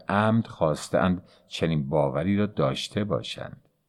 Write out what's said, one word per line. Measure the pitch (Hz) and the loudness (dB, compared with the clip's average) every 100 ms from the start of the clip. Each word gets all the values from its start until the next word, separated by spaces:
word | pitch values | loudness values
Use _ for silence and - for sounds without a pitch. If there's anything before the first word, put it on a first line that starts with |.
| - | 0
عمد | 101 110 113 107 | 2 4 2 0
خواستند | - 82 73 - 87 92 90 - _ _ | 0 0 0 0 2 2 0 -4 _ _
چنین | - 85 80 67 | -4 0 0 0
باوری | 78 71 67 87 101 | 0 0 0 0 2
را | 104 | 0
داشته | - 69 - - - | 0 -2 -2 -6 -4
باشند. | 104 65 - - - - _ _ | -2 -4 -4 -10 -12 -14 _ _